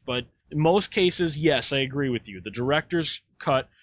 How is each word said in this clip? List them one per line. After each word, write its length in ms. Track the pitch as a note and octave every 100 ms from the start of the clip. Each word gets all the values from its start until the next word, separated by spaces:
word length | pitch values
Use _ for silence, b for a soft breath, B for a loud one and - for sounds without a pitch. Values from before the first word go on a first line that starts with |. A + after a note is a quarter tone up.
| -
but 200 | B2 A#2+ _ _
in 100 | D3+
most 320 | D#3+ F#3+ G3
cases, 460 | - F3+ E3+ E3+ D3
yes, 360 | D#3 C3+ A#2
I 60 | C#3
agree 300 | C3+ C3+ C#3
with 200 | A#2 -
you. 120 | F#2+
The 100 | F2+
director's 680 | G#2+ B2 D3 - E3+ D#3 - - _
cut 320 | - C3+ - _